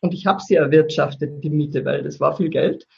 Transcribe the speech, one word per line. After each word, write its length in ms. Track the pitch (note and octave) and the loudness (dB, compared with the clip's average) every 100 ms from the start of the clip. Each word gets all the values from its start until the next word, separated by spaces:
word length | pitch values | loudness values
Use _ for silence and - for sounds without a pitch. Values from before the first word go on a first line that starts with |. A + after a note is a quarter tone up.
Und 120 | F3 | -4
ich 120 | F3+ F#3+ | -2 -2
hab 160 | F#3 | -2
sie 140 | - E3+ | 2 2
erwirtschaftet, 880 | C#3 D#3 D3+ - C#3 - C#3+ C#3+ | 6 4 4 0 -2 -2 -8 -6
die 60 | D3+ | -4
Miete, 360 | D3+ C#3+ C3+ C3 | -2 -2 -4 -2
weil 180 | C#3 | -4
das 160 | C#3+ - | -6 -2
war 160 | C#3+ - | -2 0
viel 120 | D#3+ | -2
Geld. 380 | - - - _ | 0 0 -2 _